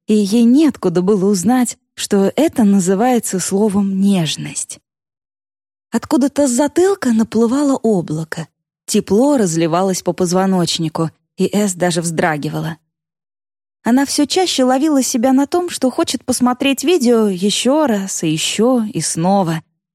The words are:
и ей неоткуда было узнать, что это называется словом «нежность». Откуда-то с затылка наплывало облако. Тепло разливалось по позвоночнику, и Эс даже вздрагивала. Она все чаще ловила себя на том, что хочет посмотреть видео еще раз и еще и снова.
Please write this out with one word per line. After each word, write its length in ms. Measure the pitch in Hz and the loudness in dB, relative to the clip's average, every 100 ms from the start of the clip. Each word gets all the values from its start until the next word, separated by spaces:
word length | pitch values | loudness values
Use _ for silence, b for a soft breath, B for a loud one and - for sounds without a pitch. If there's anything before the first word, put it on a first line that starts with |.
| - | -2
и 80 | |
ей 300 | 214 196 226 | 0 2 2
неоткуда 580 | 233 262 320 - 185 170 | 4 4 2 0 -2 0
было 240 | 180 214 190 | 2 2 2
узнать, 540 | 202 175 254 240 - _ - | 0 2 0 0 -4 _ -14
что 360 | - 202 196 - | -2 0 2 2
это 300 | 320 - 208 | 0 2 4
называется 760 | 196 175 190 247 240 - 190 | 4 2 2 2 0 -2 -6
словом 600 | - 196 220 190 196 190 | -4 0 0 0 -2 0
«нежность». 800 | 196 190 156 - 151 - - - _ _ _ _ _ _ _ _ _ _ _ | 2 2 0 -6 -10 -10 -12 -14 _ _ _ _ _ _ _ _ _ _ _
Откуда-то 560 | 226 - 311 269 285 285 | -6 -2 0 0 0 0
с 40 | |
затылка 600 | 240 294 311 370 392 254 | 2 0 2 2 0 0
наплывало 640 | 220 220 220 226 262 294 262 | 0 0 0 0 2 0 0
облако. 720 | 226 202 160 151 165 - 156 _ _ _ - | 0 0 -2 -6 -8 -10 -12 _ _ _ -4
Тепло 500 | 208 - 196 277 285 | -2 0 2 4 2
разливалось 640 | 196 160 165 165 196 180 | 0 0 0 0 0 -2
по 120 | - | -4
позвоночнику, 960 | 165 180 180 190 190 170 - 160 160 160 - _ - | -2 -2 0 0 0 -2 -2 -6 -4 -6 -8 _ -6
и 140 | 185 | -2
Эс 220 | 202 208 | 0 -2
даже 280 | 180 180 175 | -2 -2 -2
вздрагивала. 760 | 165 160 180 151 151 156 156 160 _ _ _ _ _ _ _ _ _ _ | -4 -2 -2 -2 -6 -6 -8 -10 _ _ _ _ _ _ _ _ _ _
Она 220 | - 247 277 | 0 0 0
все 200 | - 285 | -2 0
чаще 380 | - 359 - | 0 0 0
ловила 400 | 254 262 311 285 | 0 2 2 0
себя 300 | 247 254 247 | 0 0 2
на 140 | 262 285 | 2 2
том, 220 | 359 349 | -2 -4
что 220 | - 262 | -2 -2
хочет 320 | 247 339 - | -2 -4 -4
посмотреть 640 | - 240 247 247 277 269 269 | -6 -2 0 0 -2 0 0
видео 420 | 359 240 233 214 | 2 4 2 2
еще 600 | 180 202 190 233 294 294 | 0 -2 0 0 2 2
раз 360 | 208 196 - | 0 -4 -4
и 60 | 165 | -4
еще 560 | 156 - - 226 254 214 | -2 -4 0 0 2 -2
и 160 | 175 | -4
снова. 640 | 151 - 175 202 170 160 - _ _ | -6 -2 0 0 0 -4 -10 _ _